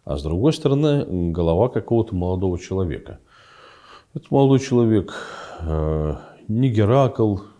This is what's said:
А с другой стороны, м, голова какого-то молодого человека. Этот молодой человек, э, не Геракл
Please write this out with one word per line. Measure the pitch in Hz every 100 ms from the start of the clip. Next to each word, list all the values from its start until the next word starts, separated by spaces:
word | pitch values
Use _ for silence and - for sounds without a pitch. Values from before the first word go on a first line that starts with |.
А | - 71
с |
другой | 73 87 143
стороны, | 156 147 139 151 143
м, | - 92 87
голова | 82 82 85 127
какого-то | - - 117 110
молодого | 92 87 92 95 87
человека. | - 95 90 67 - - _ _ - - - - - - _
Этот | 151 -
молодой | 139 139 135
человек, | - 123 117 107 90 - - - - -
э, | 80 78 78 78 76 73 - - -
не | 110 135
Геракл | 107 101 135 131 - 110 95 - -